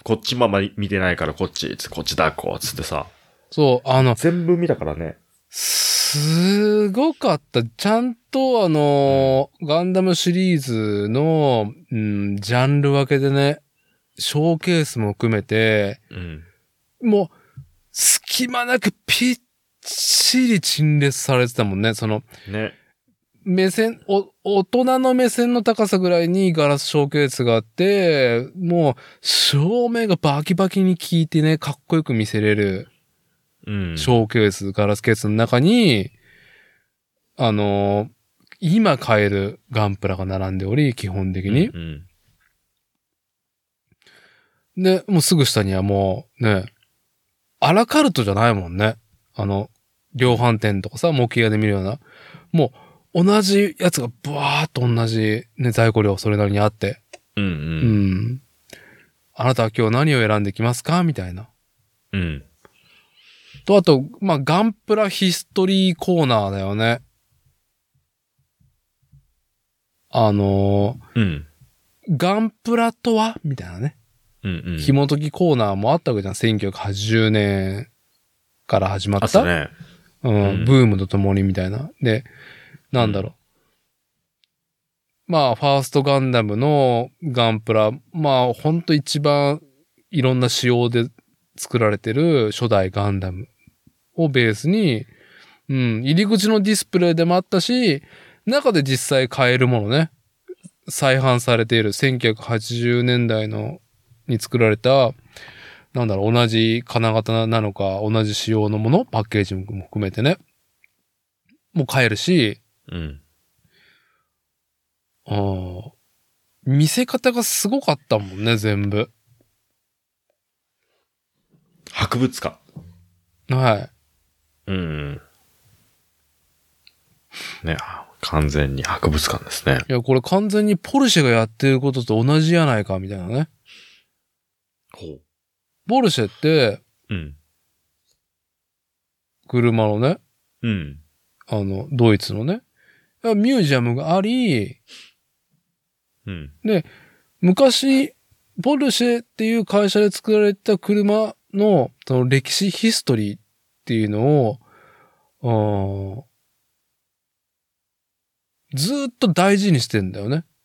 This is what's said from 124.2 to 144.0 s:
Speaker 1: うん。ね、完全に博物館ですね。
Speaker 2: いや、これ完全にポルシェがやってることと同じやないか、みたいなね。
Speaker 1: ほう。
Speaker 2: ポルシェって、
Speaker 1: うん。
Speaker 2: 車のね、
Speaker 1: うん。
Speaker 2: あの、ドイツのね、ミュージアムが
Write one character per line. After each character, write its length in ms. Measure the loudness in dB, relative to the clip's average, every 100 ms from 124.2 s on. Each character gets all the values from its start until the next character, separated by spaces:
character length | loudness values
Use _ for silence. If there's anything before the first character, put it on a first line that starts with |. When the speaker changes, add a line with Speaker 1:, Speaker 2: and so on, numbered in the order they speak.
| _ _ _ _ -8
Speaker 1:
う 60 |
ん。 480 | -6 -6 -8 -10 -12 _ _ _ _ _ _ _ _ _ _ _ _ _ _ _ _ _ _ _ _ _ -18 -16 -10
ね、 140 | -6 -6 -8 -16 -18 -14
完 280 | -4 0 0
全 260 | 0 -2 -2
に 80 |
博 260 | -6 -2 0
物 180 | 0 -2
館 160 | -6
で 80 | -8
す 160 | -4 0
ね。 120 | 0 0
Speaker 2:
い 20 |
や、 100 | -2
こ 120 | 2
れ 80 | 0
完 280 | 2 0 0
全 160 | 0 2
に 120 | 0
ポ 220 | 0 0
ル 100 | 2
シ 120 | 4
ェ 20 |
が 60 | 4
や 140 | 2 0
っ 20 |
て 200 | 0 2
る 120 | 2
こ 100 | 0
と 120 | -2
と 200 | 0 0
同 160 | 2 2
じ 140 | 4
や 120 | 2 2
な 140 | 0
い 60 | -2
か、 140 | -6
み 100 | -6
た 60 | -10
い 20 |
な 100 | -6
ね。 220 | -4 -4 _ _ -20 -20 _ _ _ _ _ _ _ _ _ _
Speaker 1:
ほ 120 | -18 -18
う。 140 | -18 _ _ _ _ _ _ -2
Speaker 2:
ポ 140 | 2
ル 80 | 2
シ 140 | 0
ェ 60 | -4
っ 100 | -2
て、 420 | 0 2 2 -2 _ _ -10
Speaker 1:
う 60 | -10
ん。 200 | -10 -16 _ _ _ _ _ _ _ _ _ _ _ _ _ _ _ _ _ _ _ _ -6
Speaker 2:
車 400 | 0 2 2 0
の 120 | 0
ね、 200 | -2 -2 _ _ _ _
Speaker 1:
う 80 | -6
ん。 300 | -4 -8 -16 _ _ _ _ -8
Speaker 2:
あ 140 | -6
の、 240 | -4 -6 -4
ド 220 | 2 4
イ 60 | 4
ツ 140 | -2
の 120 | -6 -6
ね、 160 | -6 _ _ _ _ _ _
ミ 280 | -2 0 2
ュ 80 | 2
ー 40 |
ジ 120 | 2 0
ア 60 |
ム 140 | 0
が 200 | -2